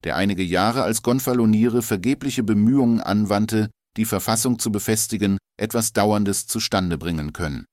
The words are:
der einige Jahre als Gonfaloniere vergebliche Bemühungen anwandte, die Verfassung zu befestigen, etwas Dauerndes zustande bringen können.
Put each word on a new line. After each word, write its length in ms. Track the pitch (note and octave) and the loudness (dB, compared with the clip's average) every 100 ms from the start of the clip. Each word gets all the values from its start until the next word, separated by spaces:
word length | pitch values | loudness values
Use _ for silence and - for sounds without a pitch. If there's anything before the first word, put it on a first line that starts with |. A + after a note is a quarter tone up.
der 120 | E2+ C#2 | -4 -2
einige 280 | G2 F#2 | 0 0
Jahre 400 | F#2 F2+ G2+ A#2 | 0 2 2 0
als 200 | G2+ A2 | -2 0
Gonfaloniere 760 | - B2+ C3 B2 A2+ G#2+ A#2+ A#2+ | 0 0 0 2 4 4 4 2
vergebliche 600 | A2+ G#2 F#2+ C#3+ C#3 B2+ | 0 -2 -2 -2 -2 -2
Bemühungen 580 | G#2+ G#2+ G#2+ C3+ A#2+ A2+ | 0 4 4 4 4 2
anwandte, 680 | - G#2 G#2 G2+ G#2+ A2 G#2+ _ _ - | 0 0 2 0 0 0 -2 _ _ -4
die 80 | A2 | -2
Verfassung 540 | G2+ - A2+ B2+ A#2 | -2 0 0 0 -2
zu 120 | A#2+ | -2
befestigen, 680 | G#2 - A2 - A2 G2+ G2 _ _ | -4 -2 -2 -2 -2 0 0 _ _
etwas 360 | A2 A#2+ A2 | -4 -2 -2
Dauerndes 540 | - G#2 G#2 G2+ G2 - | 2 2 2 0 -2 -4
zustande 500 | A2+ - G2+ F#2 D#2+ | -6 -2 0 0 -2
bringen 360 | D#2+ E2 D2 | -2 -4 -4
können. 320 | - E2 C#2 - | -6 -6 -6 -10